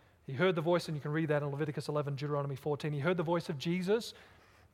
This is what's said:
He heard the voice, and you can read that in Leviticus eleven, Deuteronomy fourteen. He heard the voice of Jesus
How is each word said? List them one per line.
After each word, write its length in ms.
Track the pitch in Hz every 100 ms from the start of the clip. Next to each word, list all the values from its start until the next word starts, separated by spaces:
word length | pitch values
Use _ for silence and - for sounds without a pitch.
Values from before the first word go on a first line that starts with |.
| _ _ -
He 60 |
heard 200 | 131 185
the 60 | 170
voice, 260 | 160 175 175
and 100 | 151
you 40 |
can 100 | 151
read 180 | 156 156
that 140 | 147
in 80 | 143
Leviticus 380 | 139 151 147 147
eleven, 260 | 147 143
Deuteronomy 420 | 135 147 143 143 131
fourteen. 360 | 156 143 156
He 80 | 147
heard 160 | 160 180
the 80 |
voice 240 | 165 170 -
of 100 | 143
Jesus 560 | 170 180 180 226 - - - - - - -